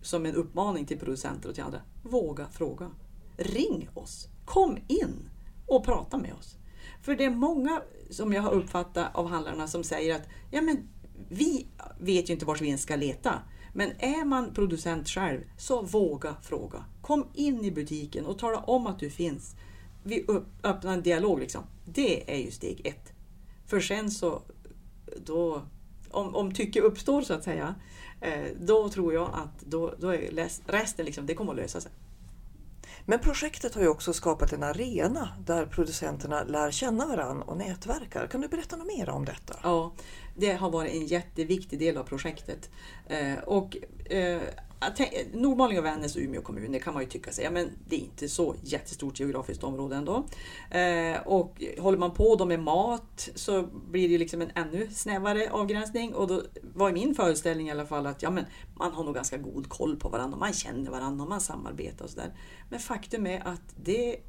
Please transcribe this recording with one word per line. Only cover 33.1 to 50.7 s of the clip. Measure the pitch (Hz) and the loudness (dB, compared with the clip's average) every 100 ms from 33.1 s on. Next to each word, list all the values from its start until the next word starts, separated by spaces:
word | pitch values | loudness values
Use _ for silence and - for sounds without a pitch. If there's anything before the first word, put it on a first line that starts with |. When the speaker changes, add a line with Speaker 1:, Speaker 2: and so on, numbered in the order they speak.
| 233 | 4
Speaker 2:
projektet | 277 277 302 - 247 | 6 4 -2 -2 -6
har | 220 | 4
ju | 180 | 6
också | 151 - | 6 0
skapat | 165 175 156 143 | 0 2 4 4
en | 147 | 4
arena | 143 170 254 196 156 285 220 - 185 | -2 0 -2 2 2 2 -2 -6 0
där | 170 151 | 2 2
producenterna | - 160 - 156 143 139 147 | 2 0 0 -4 -4 -2 -2
lär | - 151 151 | 0 2 2
känna | 143 262 220 302 | 2 0 2 2
varann | 226 131 139 | 0 -2 -4
och | - 165 | -4 -4
nätverkar. | 202 180 202 311 233 - 120 | -4 -6 -4 -4 -4 -6 -4
Kan | 254 | -4
du | 285 | -2
berätta | 339 311 330 | -4 -6 -8
något | 339 | -6
mer | 392 175 | -4 -2
om | 139 | -2
detta? | 139 - - - | -4 -6 -10 -4
Speaker 1:
Ja, | 175 170 165 - - - - - | 2 2 2 -6 -12 -12 -12 0
det | 202 | 2
har | 180 185 | 2 2
varit | 165 160 | 0 0
en | 165 156 | -2 0
jätteviktig | 175 175 - 160 185 185 - | 0 0 -4 0 0 0 0
del | 160 147 | 2 2
av | |
projektet. | 127 139 160 - - - - - - - - | -2 -4 -4 -6 -8 -10 -10 -16 -16 -16 -6
Eh, | 156 139 139 | -2 0 -2
och, | - 196 190 - - - - | 2 2 2 -6 -12 -12 -2
eh, | 190 180 175 82 - - - | 2 2 2 -2 -8 -12 -4
att | 147 208 | -2 2
tän-, | 277 - - | 0 0 -4
Nordmaling | 226 269 247 226 196 | 2 4 6 6 6
och | |
Vännäs | 156 156 147 - | 2 0 -2 -2
och | |
Umeå | 139 131 | -2 -4
kommun, | - - 107 | -6 -6 -2
det | 135 | -2
kan | - | -2
man | 147 | -4
ju | 131 | -4
tycka | - - | -6 -8
sig, | - | -2
ja, | 170 | 0
men | 175 175 - - | 0 -2 -4 -4
det | 156 | -2
är | |
inte | 135 - 147 | -2 -6 -6
så | - 165 - | 2 0 0
jättestort | - - - - 139 135 | -4 -4 -4 -6 -6 -2
geografiskt | 139 135 135 - | -2 -2 -4 -4
område | 131 135 139 139 | -4 -2 -2 -2
ändå. | 147 214 285 - - - - | 0 0 -2 -8 -12 -14 -2